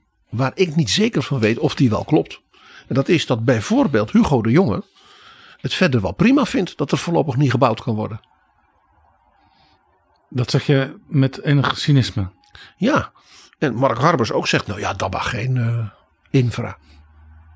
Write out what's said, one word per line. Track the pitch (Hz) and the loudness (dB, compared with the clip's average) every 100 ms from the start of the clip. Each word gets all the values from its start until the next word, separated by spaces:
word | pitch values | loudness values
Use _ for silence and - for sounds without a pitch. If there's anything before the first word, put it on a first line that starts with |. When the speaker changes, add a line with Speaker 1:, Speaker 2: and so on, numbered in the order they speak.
| _ _ _ | _ _ _
Speaker 1:
waar | 110 131 | -4 -2
ik | - 185 151 | 0 0 0
niet | 135 | 0
zeker | - 220 180 | 0 0 0
van | 135 143 | -2 0
weet | 107 - | 0 0
of | 151 | -2
die | - 131 | 2 0
wel | 107 | 0
klopt. | - 160 - - _ _ - - - | 0 0 0 -8 _ _ -20 -20 -6
En | |
dat | 123 - | -2 0
is | 170 - | 0 0
dat | 120 | -2
bijvoorbeeld | 117 117 - 240 247 135 104 | 0 0 2 0 2 0 2
Hugo | 214 226 139 | 2 4 2
de | 110 | 2
Jonge | 135 185 98 - _ _ - - - - - | 2 2 0 -6 _ _ -20 -20 -20 -20 -12
het | 143 | -6
verder | - 180 123 | 0 2 2
wel | 92 | 0
prima | - 208 269 | 0 2 2
vindt | 240 - 175 - | 2 -2 -4 -6
dat | 147 | -4
er | 151 | -4
voorlopig | - 170 160 117 | -2 -2 0 0
niet | 147 | 0
gebouwd | 117 127 113 | 2 0 0
kan | - | -4
worden. | 107 104 107 _ _ _ _ _ _ _ _ _ _ _ _ _ _ _ _ _ _ _ _ _ | -4 -6 -10 _ _ _ _ _ _ _ _ _ _ _ _ _ _ _ _ _ _ _ _ _
Speaker 2:
Dat | 123 120 | -4 0
zeg | 139 - | 0 2
je | 139 135 170 - | 0 0 -8 -4
met | 151 131 - | 2 2 0
enig | - 143 131 - | 0 2 2 0
cynisme. | - 139 120 - 92 - _ - - - | 2 2 2 -2 -8 -10 _ -20 -20 -4
Speaker 1:
Ja, | 208 302 - _ _ - - - | 0 0 -2 _ _ -20 -20 -4
en | 147 | -4
Mark | 117 135 117 | 0 0 2
Harbers | 147 160 117 | 2 2 0
ook | 139 - | -2 -2
zegt, | 147 - | -2 -2
nou | 104 | -6
ja, | 98 | -6
dat | 92 92 | -4 -6
mag | 92 - | -4 -6
geen, | 123 127 127 | -4 -2 -2
eh, | 117 117 107 - _ _ _ | 0 -2 -6 -12 _ _ _
infra. | 139 123 - 110 92 _ - - _ - - - | 0 0 -2 -8 -12 _ -20 -20 _ -20 -20 -20